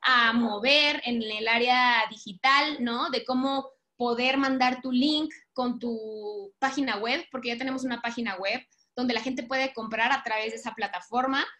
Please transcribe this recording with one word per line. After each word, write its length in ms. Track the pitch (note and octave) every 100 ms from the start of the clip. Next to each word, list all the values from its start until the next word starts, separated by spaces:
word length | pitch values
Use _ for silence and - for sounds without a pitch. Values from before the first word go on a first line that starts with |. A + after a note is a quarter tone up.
a 300 | - B3+ A#3
mover 680 | A#3 A#3 G#3 A#3+ C#4+ D4 D4
en 180 | B3 A#3+
el 260 | G#3+ G#3+ A3
área 560 | A#3 B3 B3 B3 A#3 A3
digital, 680 | A#3 - F#3 C4 C#4 D4+ D4
¿no? 300 | A#3+ A#3 D#4+
De 140 | B3
cómo 440 | A3+ B3+ C4+ C4+ C4 - _ _
poder 400 | A#3+ A#3 B3+ C4+
mandar 460 | C4+ C4 B3+ B3+
tu 100 | C4
link 400 | B3 C#4+ D4+ D#4 - _
con 260 | - B3 B3
tu 760 | A#3+ A3+ A3 G#4+ G#4 G#4 G4 _
página 400 | C4+ C4 C4+ G#3
web, 280 | A3+ C4+ E4+
porque 160 | B3+ A#3+
ya 100 | A#3
tenemos 240 | C4+ C4
una 180 | B3+ A#3
página 360 | A#3 A#3 A3+ F#3+
web 240 | F#3+ A#3+ - _ _
donde 200 | - B3+
la 80 | A3+
gente 200 | A#3 C4
puede 300 | A#3+ C4 C4
comprar 400 | C4 A3+ A3 A#3
a 100 | C4+
través 280 | - A3 A3
de 80 | A3+
esa 160 | A#3
plataforma. 680 | G#3+ G3+ F3+ - A#3+ C4 C4+ D#4+ -